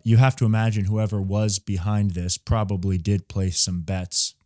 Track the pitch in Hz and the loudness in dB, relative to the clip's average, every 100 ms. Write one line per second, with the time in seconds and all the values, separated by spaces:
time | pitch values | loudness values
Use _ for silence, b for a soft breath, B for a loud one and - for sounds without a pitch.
0 | 113 113 131 - 113 110 113 107 98 107 | 4 6 6 4 2 2 2 0 0 0
1 | 107 104 95 101 107 98 - 92 104 104 | -2 -2 -2 0 0 -2 -4 -4 0 0
2 | 101 87 87 - - 113 101 101 98 92 | 0 -2 -4 -6 -2 0 0 -2 0 -2
3 | 92 101 - 98 92 - - 87 80 95 | 0 0 -2 -4 -2 -2 -2 -4 -4 -6
4 | 90 - - - | -4 -4 -4 -8